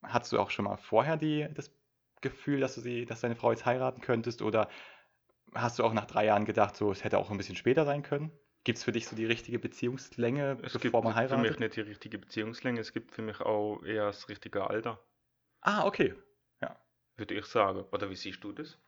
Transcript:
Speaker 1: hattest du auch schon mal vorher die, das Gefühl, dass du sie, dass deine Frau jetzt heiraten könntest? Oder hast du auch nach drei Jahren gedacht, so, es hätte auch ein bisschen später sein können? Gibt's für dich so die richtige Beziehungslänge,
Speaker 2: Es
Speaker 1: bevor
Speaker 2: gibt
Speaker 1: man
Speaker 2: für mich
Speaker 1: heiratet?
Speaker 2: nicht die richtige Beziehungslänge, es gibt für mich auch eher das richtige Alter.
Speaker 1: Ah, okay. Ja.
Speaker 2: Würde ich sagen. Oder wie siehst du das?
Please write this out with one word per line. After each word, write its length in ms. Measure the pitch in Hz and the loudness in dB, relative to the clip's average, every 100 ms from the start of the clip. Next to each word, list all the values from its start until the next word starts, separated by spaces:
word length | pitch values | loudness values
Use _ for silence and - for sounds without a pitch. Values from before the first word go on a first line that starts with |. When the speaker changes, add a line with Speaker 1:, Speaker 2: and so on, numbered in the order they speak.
Speaker 1:
hattest 300 | - 120 - | 0 0 2
du 60 | 113 | 0
auch 100 | 101 | 0
schon 160 | - 101 | 0 -2
mal 120 | 101 | -2
vorher 380 | - 110 131 160 | 2 4 4 2
die, 320 | 156 151 147 | 0 0 -2
das 180 | 147 143 _ _ _ _ _ | -8 -12 _ _ _ _ _
Gefühl, 380 | 135 - - 143 | -8 -6 -2 0
dass 140 | 131 | 0
du 80 | 131 | -2
sie, 240 | 117 120 117 | -6 -4 -4
dass 160 | 117 | -2
deine 140 | 120 117 | -2 2
Frau 160 | 117 | 2
jetzt 160 | 113 - | 4 2
heiraten 340 | 123 127 - | 2 2 -2
könntest? 400 | - 117 117 117 | 0 0 0 -2
Oder 260 | 107 110 107 - - - _ _ _ _ _ | 2 4 2 -2 -18 -20 _ _ _ _ _
hast 240 | - 117 113 | -2 -2 2
du 60 | |
auch 100 | 113 | 2
nach 120 | 110 104 | 2 0
drei 200 | 107 107 | 2 6
Jahren 200 | 104 104 | 6 4
gedacht, 300 | 107 104 - | 4 4 4
so, 160 | 104 | 0
es 120 | 98 | 0
hätte 160 | 107 101 | 2 2
auch 100 | 101 | 2
ein 80 | 101 | -4
bisschen 180 | 95 92 | -6 -2
später 300 | - 127 147 | 2 4 4
sein 160 | 143 | 0
können? 300 | 143 143 156 - _ _ | -2 -4 -4 -10 _ _
Gibt's 200 | - 113 | -4 -2
für 80 | - | 0
dich 160 | 113 - | -2 -4
so 80 | 110 | -4
die 100 | 113 | 0
richtige 320 | 117 - 117 | 0 0 -4
Beziehungslänge, 1000 | 113 - 123 131 - - 117 135 143 135 | -4 -4 -4 -4 -10 -2 0 2 -2 -4
Speaker 2:
Es 100 | 120 | -6
Speaker 1:
bevor 60 | 120 | -2
Speaker 2:
gibt 120 | 123 117 | 4 4
Speaker 1:
man 100 | 113 | 4
Speaker 2:
für 240 | 110 127 120 | 2 2 4
mich 40 | 117 | 2
Speaker 1:
heiratet? 80 | - | 2
Speaker 2:
nicht 160 | 113 - | -4 -2
die 60 | |
richtige 360 | 107 104 113 107 | -8 -10 -12 -12
Beziehungslänge, 600 | 92 - 110 117 131 120 | -8 -6 -6 -4 -4 -4
es 120 | 110 | -4
gibt 180 | - 120 | -8 -10
für 100 | - | -10
mich 180 | 110 104 | -8 -4
auch 420 | - 107 104 104 | 0 0 0 -4
eher 240 | - 107 104 | -4 -2 -2
das 200 | 101 - | -4 -12
richtige 400 | 104 107 101 95 | -14 -6 -4 0
Alter. 320 | 107 110 - _ _ _ _ _ _ | -2 -4 -8 _ _ _ _ _ _
Speaker 1:
Ah, 240 | - 208 196 | 0 2 0
okay. 300 | 202 156 - _ _ _ _ | 2 0 0 _ _ _ _
Ja. 140 | - - _ _ _ - | -10 -10 _ _ _ -12
Speaker 2:
Würde 200 | 104 - | -6 -6
ich 100 | - | -2
sagen. 400 | 117 98 95 - | 2 2 2 -6
Oder 180 | 101 101 | -6 -6
wie 60 | 92 | -6
siehst 280 | 101 95 | -10 -10
du 80 | 104 | -12
das? 260 | 104 160 - | -12 -14 -16